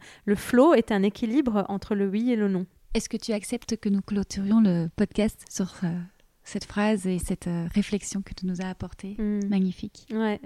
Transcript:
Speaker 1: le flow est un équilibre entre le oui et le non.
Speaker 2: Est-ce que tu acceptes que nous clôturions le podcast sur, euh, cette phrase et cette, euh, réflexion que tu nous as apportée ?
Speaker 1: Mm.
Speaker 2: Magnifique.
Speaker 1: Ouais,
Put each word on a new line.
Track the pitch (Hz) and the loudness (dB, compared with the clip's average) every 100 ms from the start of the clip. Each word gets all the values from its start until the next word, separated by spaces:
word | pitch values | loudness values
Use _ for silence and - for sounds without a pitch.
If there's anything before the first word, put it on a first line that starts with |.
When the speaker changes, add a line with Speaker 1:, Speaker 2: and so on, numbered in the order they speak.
| - - | -6 -8
Speaker 1:
le | - 202 | -2 -2
flow | - 240 311 | 2 6 8
est | 254 - | 6 4
un | 202 | 2
équilibre | 202 - 226 262 254 208 - | 2 0 -2 0 2 0 -2
entre | 196 - 208 | -4 -2 -2
le | 196 | 0
oui | 208 247 | 0 0
et | 226 | 2
le | 202 | 2
non. | 180 185 _ - | 0 -4 _ -6
Speaker 2:
Est-ce | 226 - | -4 -4
que | 220 | -6
tu | - | -4
acceptes | 208 - 240 - 226 | -6 -4 -8 -4 -4
que | 208 | 0
nous | 196 | 0
clôturions | - 202 190 196 196 226 | 0 -4 -4 -4 2 6
le | 208 170 165 - | 6 4 0 0
podcast | 202 - 214 - - | -2 2 0 -2 -12
sur, | - 185 - | -6 -6 -4
euh, | 175 175 175 _ _ _ | -4 -4 -8 _ _ _
cette | - 202 | -10 -10
phrase | - 208 214 214 185 | -6 0 2 2 0
et | 180 | -2
cette, | - 185 180 | -2 -6 -4
euh, | 170 170 | -4 -2
réflexion | 208 - 202 - 196 | -2 0 -2 -4 -8
que | - | -8
tu | - 185 | -8 -6
nous | 180 | -4
as | 185 | -6
apportée ? | 185 180 - 190 208 | -8 -10 -12 -12 -6
Speaker 1:
Mm. | 208 208 202 | -2 -2 0
Speaker 2:
Magnifique. | 196 190 - 208 - - | 2 0 -2 -10 -14 -8
Speaker 1:
Ouais, | 220 220 208 | -2 -2 -2